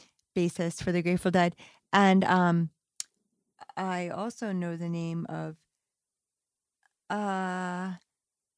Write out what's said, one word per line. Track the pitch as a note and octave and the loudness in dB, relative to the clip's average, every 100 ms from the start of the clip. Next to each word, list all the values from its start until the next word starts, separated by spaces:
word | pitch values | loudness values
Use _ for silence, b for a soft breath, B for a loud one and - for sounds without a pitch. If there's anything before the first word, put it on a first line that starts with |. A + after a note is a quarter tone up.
| b b _ - | b b _ -2
bassist | E3+ - E3+ - | 0 0 -4 -4
for | - | -2
the | F3 | 0
Grateful | E3+ F3+ F#3 | 0 0 2
Dead. | F3+ F3 - b b _ | 4 2 0 b b _
And, | G3 G3 F#3+ | 4 6 6
um, | - F#3 F3 E3+ E3 - _ _ - _ _ _ _ _ - - | 6 4 4 4 0 -6 _ _ -18 _ _ _ _ _ -14 -8
I | F#3+ F3+ F3 | -4 -4 -4
also | - A3 - A3 | -6 -8 -6 -6
know | F#3 F3 E3 | -4 -4 -4
the | E3+ | -4
name | E3+ E3 E3 E3 | -4 -4 -6 -6
of, | D#3+ D#3+ D#3 _ _ _ _ _ _ _ _ _ _ _ _ _ _ _ | -8 -8 -12 _ _ _ _ _ _ _ _ _ _ _ _ _ _ _
uh, | G#3 G#3 F#3+ F#3 F#3 F3+ F3+ F#3+ F3+ _ _ _ _ _ | -4 -2 -2 -4 -4 -6 -6 -8 -10 _ _ _ _ _